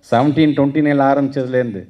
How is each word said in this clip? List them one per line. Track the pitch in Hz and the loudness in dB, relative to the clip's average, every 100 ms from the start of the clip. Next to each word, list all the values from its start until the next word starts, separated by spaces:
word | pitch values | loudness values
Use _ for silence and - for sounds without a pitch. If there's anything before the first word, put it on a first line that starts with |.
| - | 0
செவன்டீன் | 120 143 139 156 143 | 0 0 2 2 2
ட்வென்டி | 139 147 | 0 0
நைன் | 147 143 135 | 0 2 2
ஆரம்பிச்சதுலேருந்து | 139 139 139 127 127 123 95 | 0 -2 -4 -2 -2 -2 -8